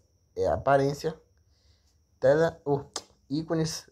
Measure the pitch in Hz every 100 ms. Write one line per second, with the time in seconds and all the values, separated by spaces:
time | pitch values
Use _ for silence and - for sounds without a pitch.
0 | _ _ _ - 92 113 135 139 139 143
1 | 156 - _ _ _ _ _ _ _ _
2 | _ _ 127 151 165 - 143 139 - -
3 | - _ _ 147 160 165 160 - -